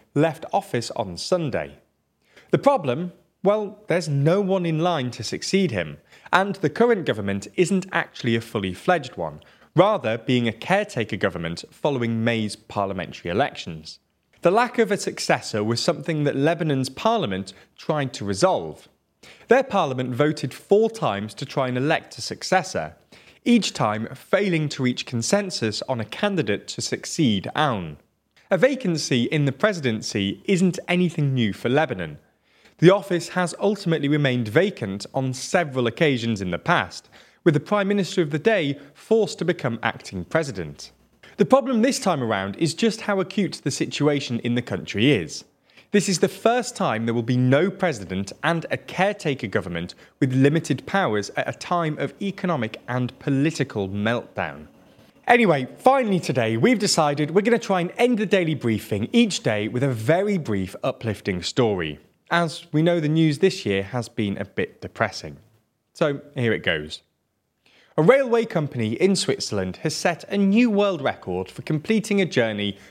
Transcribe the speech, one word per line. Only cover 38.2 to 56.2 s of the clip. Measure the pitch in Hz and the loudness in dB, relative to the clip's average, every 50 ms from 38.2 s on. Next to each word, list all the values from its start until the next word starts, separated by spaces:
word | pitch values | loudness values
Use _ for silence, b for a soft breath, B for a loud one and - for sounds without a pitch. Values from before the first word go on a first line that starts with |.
of | 170 143 | 0 0
the | 156 | 0
day | 147 151 220 220 190 151 143 135 - B B B | 0 2 2 2 2 2 0 -2 -4 B B B
forced | B - - 226 226 202 - - - | B -2 0 2 2 2 0 -2 -4
to | 175 | -2
become | 165 175 - - 123 117 113 | -2 -2 -2 -2 -4 -2 -2
acting | - 113 - - - - 104 92 87 | -2 -2 -4 -4 -8 -10 -8 -8 -4
president. | - - 160 160 139 107 95 82 73 73 - - - _ _ _ _ _ _ B B B | -2 -2 -2 -2 -2 -6 -8 -8 -8 -10 -14 -18 -20 _ _ _ _ _ _ B B B
The | B 202 | B 2
problem | - 262 277 - 269 254 220 | 4 4 4 4 2 2 2
this | 226 277 - | 2 2 2
time | - - 196 170 139 | 0 0 0 0 0
around | 123 110 107 98 95 98 - | 0 0 0 0 -2 -2 -2
is | - 170 151 - | -2 -2 -2 0
just | - 233 220 208 - | 0 0 0 0 -2
how | - - 202 190 | -4 -2 -2 -2
acute | 180 190 - 220 190 - - - - | -2 -2 -2 -2 -2 -2 -2 -4 -6
the | 143 | -4
situation | - - 143 123 - - 143 147 147 143 139 - 120 113 | -2 -2 -4 -2 -2 0 2 2 2 0 -2 -4 -4 -2
in | - 120 120 | -2 0 0
the | 123 | -2
country | 120 - 104 90 78 - - 101 117 147 | -2 -2 -4 -6 -6 -4 0 2 4 4
is. | 139 98 82 73 - - - _ _ _ b b b b b b | 4 2 0 -4 -10 -14 -16 _ _ _ b b b b b b
This | b 208 - | b 2 2
is | 202 180 151 | 2 2 2
the | 196 | 2
first | 175 - - - 226 240 247 - - - | 0 0 2 2 2 2 2 -2 -4 -4
time | - 190 143 110 110 113 | -2 -2 0 0 0 0
there | 117 113 | 0 0
will | 120 113 | 0 0
be | 117 123 | 0 2
no | 123 127 127 131 147 175 196 | 2 4 4 4 4 4 2
president | 190 - 190 175 139 104 95 85 95 95 98 - - - - | 0 0 -2 -2 -2 -4 -6 -6 -6 -6 -6 -6 -6 -2 0
and | 156 170 165 - - | 0 0 0 -2 -6
a | 131 | -6
caretaker | - - - - - 185 202 202 202 - 156 135 - 123 | -8 -8 -6 -2 0 0 0 0 -2 -2 -4 -4 -2 -2
government | 101 95 107 90 92 87 85 87 87 - B B B B B | -2 -2 -2 -2 -2 -4 -6 -6 -8 -10 B B B B B
with | 139 131 127 | 0 2 4
limited | 131 135 143 151 160 165 - 139 - - | 4 4 4 4 2 0 -2 -4 -4 -4
powers | - - 196 185 127 107 104 101 - - | -2 0 0 2 2 0 0 -2 -2 -4
at | 139 127 - | -4 -4 -4
a | 135 | -6
time | - - - 175 175 165 156 147 | -8 -6 -4 -2 -2 -2 -2 -4
of | 139 143 143 - - | -4 -6 -6 -6 -6
economic | 208 196 185 - - 180 165 135 113 110 - - - | -6 -6 -6 -4 -2 -2 -2 -2 -2 -4 -6 -8 -8
and | - 123 127 123 120 - | -4 -2 -2 -2 -4 -6
political | - - 147 139 135 143 165 160 - 135 - - 107 98 95 | -6 -4 -2 0 2 0 0 0 -2 -4 -4 -4 -4 -4 -4
meltdown. | 98 104 104 113 120 120 - - - 101 87 78 71 76 76 - - - b b b b b b b b b | -2 -2 0 0 0 -2 -4 -6 -6 -6 -6 -6 -8 -12 -16 -20 -20 -20 b b b b b b b b b
Anyway, | - 240 247 233 180 151 135 127 - - - | 6 6 6 6 6 4 2 0 -4 -2 2
finally | - 254 269 277 247 208 196 | 4 4 6 4 4 2 0
today, | 165 | 0